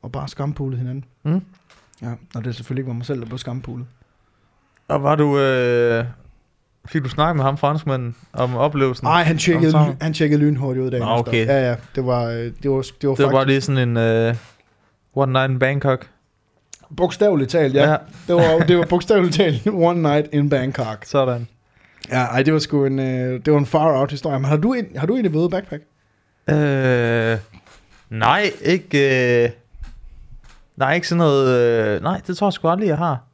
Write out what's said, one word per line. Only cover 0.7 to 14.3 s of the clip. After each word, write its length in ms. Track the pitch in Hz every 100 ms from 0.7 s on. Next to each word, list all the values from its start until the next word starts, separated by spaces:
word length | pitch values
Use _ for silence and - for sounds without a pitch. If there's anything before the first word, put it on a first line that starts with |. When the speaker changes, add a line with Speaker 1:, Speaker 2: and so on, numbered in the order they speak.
| 127
Speaker 1:
hinanden. 260 | 123 131 135 _
Speaker 2:
Mm. 160 | 147 180 185 _ _ _ _ _
Speaker 1:
Ja, 60 | 117 117 -
og 100 | 120
det 120 | 117 117
selvfølgelig 240 | 117 127
ikke 60 | 131
var 60 | 120
mig 100 | 120
selv, 140 | 139
der 60 | 113
blev 120 | 123
skampulet. 480 | - 123 127 123 123 _ _ _ _ _ _ _ _ _ _
Speaker 2:
Og 140 | 143
var 120 | 139
du, 240 | 156 147 143
øh, 680 | 135 131 123 120 120 117 120 - - _ _ _ _ _ -
fik 180 | 160
du 40 | 131
snakket 280 | 135 156 160
med 80 |
ham, 140 | 135 147
franskmanden, 580 | 143 151 151 135 120 117 -
om 240 | - 123 123
oplevelsen? 500 | 143 147 135 123 -
Speaker 1:
Ej, 160 | 165
han 160 | 165 156
tjekkede 280 | - 165 160
Speaker 2:
Om 40 |
sammen? 220 | 156 147
Speaker 1:
lyn-, 80 | 135
han 100 | 160
tjekkede 260 | 156 156 147
lynhurtigt 440 | 147 143 135 127
ud 60 | 131
dagen 120 | 123 113
Speaker 2:
Nå, 80 |
Speaker 1:
efter. 140 | 117 120
Speaker 2:
okay. 180 | 117 113
Speaker 1:
Ja, 220 | 139 127
ja, 60 | 117 -
det 120 | - 127
var, 180 | 123
øh, 280 | 117 117 120 -
det 80 | 139
var, 120 | 135 131 -
det 80 | 139
var 60 |
Speaker 2:
Det 100 | 131
var 60 | 139
bare 0 |
Speaker 1:
faktisk 160 | 131 135
Speaker 2:
lige 140 | 135
sådan 280 | 131 135 123
en, 80 | 117
øh, 380 | 113 113 113